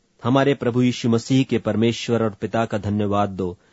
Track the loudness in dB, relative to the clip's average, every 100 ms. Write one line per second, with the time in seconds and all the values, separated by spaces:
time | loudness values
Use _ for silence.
0 | _ _ -2 2 2 0 0 2 0 0
1 | 0 0 2 2 2 0 0 0 0 0
2 | -2 0 -2 -4 -4 -2 -2 -4 -4 -2
3 | 0 0 0 -2 -6 -8 _